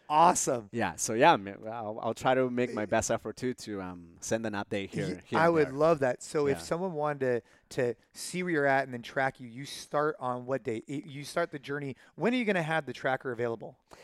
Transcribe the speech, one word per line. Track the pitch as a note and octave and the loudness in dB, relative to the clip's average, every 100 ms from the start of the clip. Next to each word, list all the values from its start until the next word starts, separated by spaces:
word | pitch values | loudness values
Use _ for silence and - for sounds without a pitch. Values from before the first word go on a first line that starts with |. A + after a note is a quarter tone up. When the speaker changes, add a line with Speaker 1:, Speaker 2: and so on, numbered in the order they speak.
| - | 2
Speaker 1:
awesome. | D3+ E3+ - D#3+ B2 G2+ | 6 6 6 2 -2 -2
Speaker 2:
Yeah. | A#2 F#2+ D#2 | -2 -2 -2
So | - | -2
yeah, | A2+ D3+ C3 | 6 8 8
ma-, | G2 G2+ A2 | 2 -10 -10
I'll, | A#2 G#2+ A2+ | -8 -8 -4
I'll | A#2 | -4
try | A2 C3+ | 0 2
to | B2+ B2+ | 4 4
make | B2 B2 | 2 0
my | A#2 G#2 | -2 0
best | A2+ - | 2 2
effort | A2+ A2+ - | -2 -4 -6
too | B2+ | -6
to, | A#2+ - G2 | -6 -8 -8
um, | F#2 F2+ E2+ E2+ | -8 -10 -16 -14
send | - A2+ A2 | -2 -2 -2
an | |
update | G2+ G2+ G2+ G2 | -4 -4 -4 -4
here, | - D3 | -4 -6
Speaker 1:
Ye-, | F2 - | -6 -2
Speaker 2:
here | - | 2
Speaker 1:
I | E3+ | 4
Speaker 2:
and | |
Speaker 1:
would | E3 C#3 | 4 2
Speaker 2:
there. | |
Speaker 1:
love | C3+ D#3+ D#3 | 2 2 4
that. | C3 B2+ | 2 -2
So | - D#3 C#3+ | -4 0 0
if | C3+ | 0
Speaker 2:
Yeah. | |
Speaker 1:
someone | - E3 F#3 | -2 -4 -4
wanted | D3+ D3 C#3+ C3 A#2+ - _ _ | -4 -4 0 0 0 -4 _ _
to, | - | -2
to | B2 A2+ _ | 0 -2 _
see | - - F3+ | -14 -8 -4
where | F3+ | 0
you're | D#3 C#3 | 2 4
at | C3+ C3 | 4 2
and | |
then | B2 | -6
track | A2+ C#3+ C3 - | -6 -2 -2 -2
you, | B2 | -12
you | A#2 C#3+ | -12 -12
start | - - D3 D3+ D#3 | -14 -4 0 0 -2
on | B2+ B2 B2 | -4 -4 -4
what | C3+ | -4
day? | A#2 A2 - | -2 -6 -6
Y-, | C#3+ - | -8 -8
you | C3+ C#3 | -12 -4
start | F3 E3+ | -2 -2
the | D3 | -6
journey. | B2+ C#3+ C#3 B2 - - | -8 -8 -8 -10 -16 -4
When | G3 | 0
are | B3+ | 0
you | G#3+ | 2
gonna | F#3 | 0
have | D#3 D#3+ C3+ | 0 -2 -2
the | |
tracker | A#2+ C#3 C3 C3+ | -4 -2 0 -2
available? | A#2 A#2+ A2+ C3 - _ - | -2 -2 -2 -8 -18 _ -20